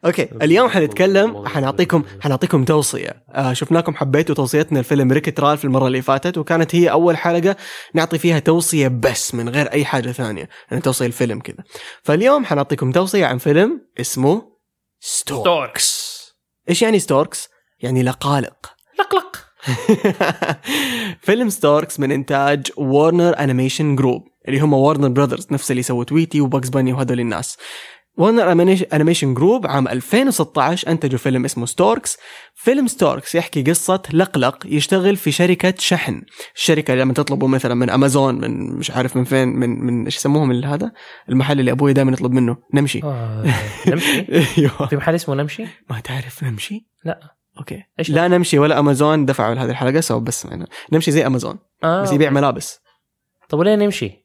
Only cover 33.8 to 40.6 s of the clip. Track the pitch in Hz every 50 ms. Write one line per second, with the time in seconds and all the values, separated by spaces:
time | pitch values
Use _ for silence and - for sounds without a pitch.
33.8 | - - 185 190 - - 147 160 190 180 - 143 127 123 139 - - - - 151
34.8 | 147 - 190 190 180 196 202 196 - 160 143 - 175 180 185 180 - 185 190 190
35.8 | - - 190 160 - - 104 - - _ _ - - - _ - - - 160 151
36.8 | 151 - 127 127 131 131 131 135 147 - 139 135 135 131 135 131 - 127 120 120
37.8 | 127 120 - 127 139 139 127 143 135 135 123 - - - 113 - - - - -
38.8 | - - - 127 127 127 - 131 127 131 135 131 131 127 - 123 127 123 120 -
39.8 | 127 123 120 120 110 - - - - 143 143 151 156 131 123 120